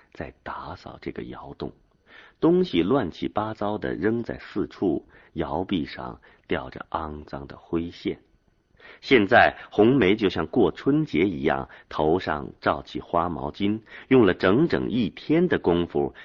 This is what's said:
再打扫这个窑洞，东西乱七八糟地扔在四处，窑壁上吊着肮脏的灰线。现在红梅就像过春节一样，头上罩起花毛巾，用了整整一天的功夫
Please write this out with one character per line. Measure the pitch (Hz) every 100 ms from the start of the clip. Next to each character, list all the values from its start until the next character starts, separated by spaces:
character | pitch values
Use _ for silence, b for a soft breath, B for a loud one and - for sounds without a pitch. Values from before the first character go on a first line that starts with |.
| b
再 | - 65 -
打 | - - 73
扫 | 90 - -
这 | -
个 | -
窑 | 62 62 - -
洞， | 71 - _ _ B B B _
东 | 156 180
西 | 180 87
乱 | 85 139 92
七 | - -
八 | - 107
糟 | 110 104 107
地 | 65
扔 | 58 98 117
在 | 113 64
四 | - - 82
处， | - 98 71 - b b
窑 | - 76 73
壁 | 92 80 67
上 | - 64 57 b b -
吊 | 85 65
着 | - -
肮 | 85 78 76 73
脏 | 71 69
的 | 69
灰 | - 85 87
线。 | - 98 - _ _ _ _ _ _ B B
现 | - 131
在 | 98 117 82 B B
红 | - 110 139
梅 | 92 107
就 | 98
像 | 90 80
过 | - 90
春 | - - 147
节 | 156 76
一 | 98 76
样， | 73 69 64 B -
头 | - 78 87
上 | 92 76 57 -
罩 | - 76
起 | - 65
花 | - 85 87
毛 | 73 67
巾， | - 101 110 B B -
用 | 131 101
了 |
整 | 85 95 110 160
整 | 78 62
一 | 131 95
天 | - - 156 175
的 | 107
功 | - 87 85
夫 | 73 69 B